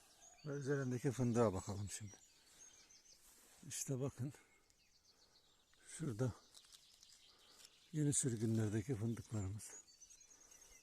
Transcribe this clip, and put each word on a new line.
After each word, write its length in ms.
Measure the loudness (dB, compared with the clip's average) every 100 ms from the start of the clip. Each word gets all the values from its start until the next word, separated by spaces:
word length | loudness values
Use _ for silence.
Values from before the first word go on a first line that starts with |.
| -20 -20 -20 -14 -8
Ve 60 |
üzerindeki 600 | -4 0 0 0 0 0
fındığa 420 | 2 4 6 6
bakalım 360 | 4 -2 -4 -4
şimdi. 280 | -6 -10 -14 -20 -20 -20 -20 -20 -20 -20 -20 -20 -20 -20 -20 -20 -18
İşte 360 | -10 -6 -4 -2
bakın. 340 | -2 -2 -6 -6 -18 -20 _ _ _ -20 _ -20 -20 -20 -20 _ _ -20 -16 -6
Şurada 360 | -4 0 0 -2 -12 -20 -20 -20 -20 -20 -20 -20 -20 -20 -20 -20 -20 -20 -8
yeni 200 | 0 2
sürgünlerdeki 840 | 4 2 2 2 4 2 2 0 -2
fındıklarımız. 760 | -2 -4 -4 -4 -4 -6 -10 -14 -18 -20 -20 -20 -20 -20 -20 -20 -20 -20